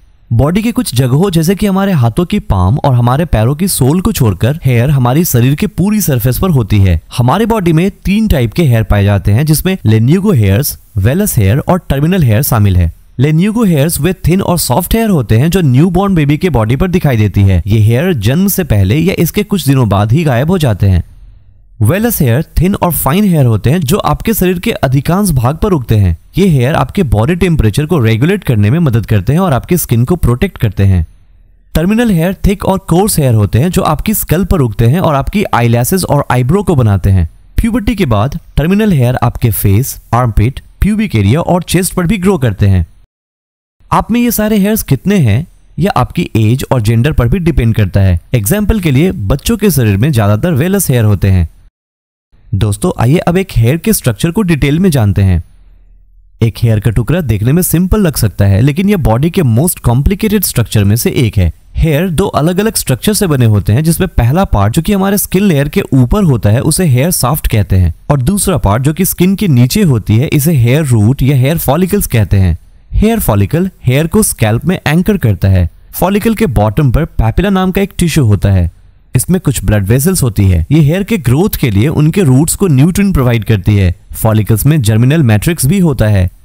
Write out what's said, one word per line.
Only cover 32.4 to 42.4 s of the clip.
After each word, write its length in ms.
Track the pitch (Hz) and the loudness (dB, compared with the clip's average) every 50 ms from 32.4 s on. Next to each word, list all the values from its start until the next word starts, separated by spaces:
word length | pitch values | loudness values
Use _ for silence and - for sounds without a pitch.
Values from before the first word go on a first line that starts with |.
| - | -2
थिक 180 | 180 202 190 - | -2 -2 -2 -2
और 140 | 175 190 190 | -2 -2 -2
कोर्स 400 | - - 160 175 202 220 - - | -2 -2 0 0 0 0 0 0
हेयर 160 | 143 127 117 | 0 2 2
होते 240 | 110 104 95 - 110 | 2 0 0 0 0
हैं 120 | 139 185 | 0 0
जो 120 | 165 180 - | 0 -2 -2
आपकी 320 | - 156 - - - 220 | -2 -2 -2 -2 -4 -4
स्कैल्प 340 | - - - 151 165 196 170 | -4 -2 -2 -2 -2 0 -2
पर 120 | 202 180 | -2 -2
उगते 260 | 131 117 104 - 117 | -2 -2 -2 0 0
हैं 140 | 117 135 190 | 2 2 2
और 140 | 180 160 147 | 0 0 0
आपकी 300 | 135 135 - - 202 - - - | -2 -2 -4 -4 -4 -2 -2 0
आईलैशेस 500 | 117 120 117 117 117 123 - 190 190 170 | 0 0 2 0 0 0 0 -2 -2 -2
और 200 | - 143 143 - - | 0 -2 -2 0 0
आईब्रो 320 | - 127 127 123 170 202 196 | 0 0 0 0 0 0 0
को 120 | - 180 | 0 0
बनाते 360 | 135 123 107 101 95 - 101 | 2 2 2 2 2 2 2
हैं। 200 | 98 92 82 82 - - - - - | 2 2 0 -2 -4 -12 -20 -6 -4
प्यूबर्टी 380 | - - 233 208 247 202 233 240 | -2 -2 0 -2 -2 -2 -2 -2
के 120 | 196 190 | -2 0
बाद 320 | 135 113 101 104 143 143 165 - - - | 0 0 0 0 -2 -4 -8 -12 -8 -4
टर्मिनल 360 | - 143 165 196 202 220 214 185 | -2 0 0 0 0 2 2 2
हेयर 240 | 139 123 120 127 | 2 0 0 0
आपके 340 | - - 120 - - - 117 | 0 -2 -2 -2 -2 -2 -2
फेस, 500 | 104 - - 104 98 104 135 - - - - - - | -2 0 0 2 2 2 0 -2 -8 -14 -8 -4 -2
आर्मपिट, 460 | 120 127 120 104 - - - - - - - - - | 0 0 0 0 0 0 0 -2 -6 -12 -20 -8 -4
प्यूबिक 360 | - 185 220 202 220 175 - | -2 -2 0 -2 -2 -2 0
एरिया 240 | 107 101 98 113 156 | 0 2 2 2 0
और 220 | - - 165 185 165 | 0 0 -2 -2 -2
चेस्ट 320 | - - 175 190 - - | -2 -2 -2 -2 -2 -2
पर 120 | 185 180 | -2 -2
भी 120 | 165 220 202 | -2 -2 0
ग्रो 200 | 175 196 202 | 0 0 0
करते 280 | 156 | 0